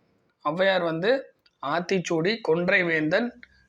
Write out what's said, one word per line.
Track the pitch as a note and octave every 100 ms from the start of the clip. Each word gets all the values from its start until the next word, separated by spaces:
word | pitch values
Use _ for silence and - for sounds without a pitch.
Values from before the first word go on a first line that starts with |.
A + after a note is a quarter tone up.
| _ _ _ _
ஔவையார் | D3 E3 F#3+ F#3
வந்து | E3+ D#3+ F#3+ C4+ - _ _ - C#3
ஆத்திச்சூடி, | D#3+ F3 G3 E3 E3 E3+ G#3+
கொன்றை | - D#3+ F3 G3
வேந்தன், | F3 D#3+ D#3 F#3 A#3+ - - _